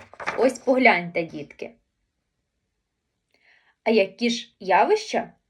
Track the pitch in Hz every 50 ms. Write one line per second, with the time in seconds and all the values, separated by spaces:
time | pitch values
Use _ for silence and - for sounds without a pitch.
0 | - _ - - - - - - 226 269 254 - - - 262 262 254 226 190 175
1 | 175 170 - 170 170 160 156 151 143 - - - - - - _ _ _ _ _
2 | _ _ _ _ _ _ _ _ _ _ _ _ _ _ _ _ _ _ _ _
3 | _ _ _ _ _ _ _ _ _ _ _ _ _ _ _ _ - 220 226 214
4 | 196 190 - - 240 233 233 - - - _ _ 202 185 180 180 233 311 427 427
5 | - - - 180 123 - - _ _ _